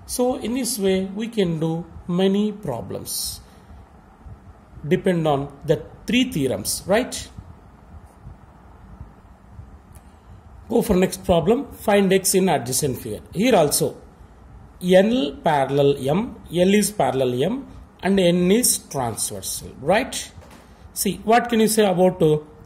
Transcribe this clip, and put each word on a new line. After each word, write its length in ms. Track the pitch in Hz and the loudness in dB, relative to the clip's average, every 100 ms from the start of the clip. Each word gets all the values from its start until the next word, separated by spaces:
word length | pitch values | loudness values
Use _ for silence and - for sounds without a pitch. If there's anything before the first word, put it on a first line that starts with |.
| - | -10
So 280 | - 247 262 | -2 -2 -2
in 180 | 214 254 | -4 -4
this 240 | 240 208 | -4 -2
way 260 | 190 190 190 | 0 0 -2
we 220 | 196 233 | -8 -6
can 320 | 220 175 160 | -2 0 0
do 260 | 160 165 - - - | -2 -4 -8 -14 -4
many 440 | 175 196 202 208 | 0 2 2 -2
problems. 880 | - 147 117 107 101 - - - - - - - - - - - - - - - - - - 143 | -6 -8 -8 -8 -10 -8 -8 -8 -12 -18 -20 -20 -20 -20 -20 -20 -20 -20 -20 -20 -20 -20 -14 -2
Depend 400 | 180 190 170 156 | 0 2 0 0
on 280 | 139 139 - 147 | 0 -4 -8 -2
the 160 | 147 - - - | -2 -2 -12 -2
three 240 | 247 254 | 0 0
theorems, 520 | 165 127 98 - - - | -2 -2 -2 -6 -8 0
right? 420 | 214 247 - - - - - - - - - - - - - - - - - - - - - - - - - - - - - - - - - - - - | 0 0 -8 -14 -18 -20 -20 -20 -20 -20 -20 -20 -20 -20 -20 -20 -20 -20 -20 -20 -20 -20 -20 -20 -20 -20 -20 -20 -20 -20 -20 -20 -20 -20 -20 -20 -20 -2
Go 120 | 233 | 0
for 140 | - 185 | 2 2
next 280 | 185 - | 2 -2
problem. 480 | - 170 160 254 - | 0 2 2 0 -2
Find 400 | - - 202 190 | -6 2 2 4
X 240 | 190 190 185 | 2 2 2
in 140 | 190 | 2
adjacent 480 | 143 120 127 143 120 | 0 -2 -4 -4 -4
figure. 240 | 110 101 - | -8 -12 -10
Here 240 | 156 247 202 | 0 4 4
also 460 | 147 - 139 - - - - - - - - - | 4 2 -2 -4 -18 -20 -20 -20 -20 -20 -20 -8
L 540 | 180 185 214 254 277 - | 4 6 6 2 -2 -2
parallel 520 | 175 147 135 143 143 139 127 | 0 2 2 4 2 2 0
M, 260 | 175 247 - - | -2 -4 -10 -6
L 200 | 165 185 | 0 4
is 180 | 208 196 | 4 2
parallel 520 | - 131 131 127 123 | 0 0 0 0 0
M 240 | 165 269 - - - - | -2 -2 -8 -18 -20 -6
and 180 | 190 196 | 0 2
N 320 | 175 180 180 | 4 4 4
is 280 | 226 240 - | 4 2 -2
transversal, 880 | - 143 120 107 - 101 - - 90 - | -6 -4 -4 -4 -8 -8 -10 -10 -12 -6
right? 520 | 135 214 269 - - - - - - - - | 0 0 -2 -8 -12 -18 -20 -20 -20 -20 -16
See, 280 | - 202 170 | -4 -4 -2
what 240 | 214 233 - | 2 2 4
can 120 | 220 | 2
you 60 | 214 | 2
say 180 | 220 208 | 4 2
about, 360 | 175 185 185 | 4 2 4
uh, 180 | 156 151 - - | 2 2 -2 -18